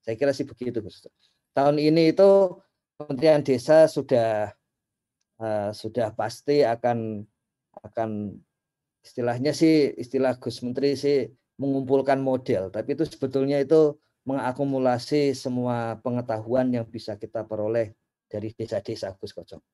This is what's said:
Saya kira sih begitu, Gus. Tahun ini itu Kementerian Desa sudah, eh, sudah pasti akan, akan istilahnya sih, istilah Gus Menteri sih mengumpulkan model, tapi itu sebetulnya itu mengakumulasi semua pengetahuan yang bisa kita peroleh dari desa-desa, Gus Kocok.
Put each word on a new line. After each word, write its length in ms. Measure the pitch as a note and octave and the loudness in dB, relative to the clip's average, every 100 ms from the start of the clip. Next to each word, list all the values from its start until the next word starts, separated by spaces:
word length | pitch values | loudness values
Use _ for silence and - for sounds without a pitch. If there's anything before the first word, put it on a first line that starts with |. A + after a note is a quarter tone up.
Saya 120 | - A2+ | -8 -2
kira 120 | C#3+ | -2
sih 160 | C#3 - | 0 -6
begitu, 320 | - B2 A#2 | -6 -6 -6
Gus. 280 | G2 - - _ _ _ _ | -10 -18 -20 _ _ _ _
Tahun 240 | - C#3+ D3 | 2 2 4
ini 360 | D3+ D#3+ D#3+ | 2 4 4
itu 440 | D#3+ G3 G3 F#3 F3+ _ _ _ _ | 6 6 8 4 -2 _ _ _ _
Kementerian 440 | D3+ C3+ D#3 D3 | -8 2 4 4
Desa 480 | C#3+ B2+ B2+ D#3 D#3 | 2 0 6 6 6
sudah, 640 | D#3 C3+ B2 A2+ G#2+ G#2 _ _ _ _ _ _ _ _ _ | 4 0 2 2 -2 -4 _ _ _ _ _ _ _ _ _
eh, 280 | A2 G#2+ G#2 | -4 -2 -4
sudah 400 | G#2+ G#2+ A2+ A2 | -6 -8 -4 -4
pasti 500 | G#2+ A2 - - D3 | -4 -8 -6 0 2
akan, 600 | B2 A#2 B2 A#2 A2 G#2 G2+ _ _ _ _ - | 2 2 0 -2 -4 -8 -12 _ _ _ _ -20
akan 580 | A2 - A2+ G#2+ G#2 - _ _ _ _ _ _ | -12 -6 -6 -6 -8 -12 _ _ _ _ _ _
istilahnya 500 | - - A#2+ A#2+ C#3+ | -16 -6 -4 -2 -4
sih, 400 | C#3+ D#3+ D#3 C3+ | 2 4 4 2
istilah 400 | - A#2+ C3 C3 | -2 -6 -2 -2
Gus 240 | B2+ B2 - | -2 -8 -8
Menteri 340 | B2 B2 C#3 C3 | -8 -2 -2 0
sih 300 | C#3+ C#3+ A2 _ _ - | 0 0 -2 _ _ -8
mengumpulkan 580 | C#3 C3+ C3 C3+ C3+ C#3 | -4 -4 0 0 2 0
model, 480 | C3+ C3 B2+ G2+ F#2+ | 0 -2 -2 -2 -2
tapi 300 | G#2+ A2+ C#3+ | -6 -6 -4
itu 100 | D#3+ | -4
sebetulnya 560 | - C3 C3+ C3+ C#3+ | -4 -4 -2 0 0
itu 320 | C3+ D#3+ D3+ D3 _ _ - | 4 4 4 0 _ _ -6
mengakumulasi 1040 | C3+ B2 B2+ C#3 C3+ C3 B2 - D3 C#3+ | -4 -4 -4 -2 0 0 0 0 0 0
semua 640 | B2+ C3 B2 B2 A#2+ A#2 A2 | -2 -4 -4 -2 -2 -4 -6
pengetahuan 640 | B2+ B2 A#2+ A2 A2+ B2+ B2+ | -4 -4 -4 -6 -2 0 0
yang 140 | A#2+ | -2
bisa 320 | A2+ A#2+ - | -4 -10 -10
kita 320 | G#2 G#2+ A2+ G#2+ | -10 -8 -8 -6
peroleh 480 | G#2+ G#2+ A#2 G#2+ _ _ _ _ | -6 -2 -2 -4 _ _ _ _
dari 240 | G#2 A2 | -10 -10
desa-desa, 640 | - A2+ G#2 G#2+ A2 G2 | -10 -6 -6 -6 -10 -10
Gus 160 | - G#2+ | -12 -14
Kocok. 320 | - E2+ E2 _ | -14 -18 -20 _